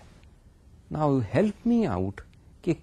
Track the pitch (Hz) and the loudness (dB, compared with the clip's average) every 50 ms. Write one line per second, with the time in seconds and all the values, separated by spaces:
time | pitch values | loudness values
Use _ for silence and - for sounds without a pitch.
0 | - - - - - - - - - - - _ _ - - - - - 156 151 | -18 -20 -20 -20 -20 -20 -20 -20 -20 -20 -20 _ _ -20 -20 -20 -14 -10 -4 -2
1 | 156 147 139 131 113 92 - 143 202 214 208 - - 233 240 233 214 147 95 90 | 0 2 2 2 0 0 0 0 0 0 -2 -2 -2 0 2 2 2 0 0 -2
2 | 95 98 - - - - - - - - - - - 175 151 - | -2 -4 -6 -10 -14 -20 -20 -20 -20 -20 -20 -8 -4 -4 -4 -4